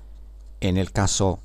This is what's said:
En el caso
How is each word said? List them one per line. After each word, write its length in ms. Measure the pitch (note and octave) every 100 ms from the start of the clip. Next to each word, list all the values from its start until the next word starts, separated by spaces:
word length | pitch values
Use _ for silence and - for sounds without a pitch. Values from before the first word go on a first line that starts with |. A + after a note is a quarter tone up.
| - - - - - -
En 160 | F#2+ F#2
el 140 | F#2
caso 480 | - G2 - G2 E2+